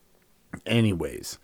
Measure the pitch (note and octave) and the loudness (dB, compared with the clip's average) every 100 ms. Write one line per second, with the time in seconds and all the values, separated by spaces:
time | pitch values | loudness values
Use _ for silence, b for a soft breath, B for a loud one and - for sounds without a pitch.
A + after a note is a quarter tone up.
0 | _ _ _ _ _ - - A2+ A2 E2+ | _ _ _ _ _ -12 0 4 4 2
1 | C#2+ - - - | -4 -8 -12 -14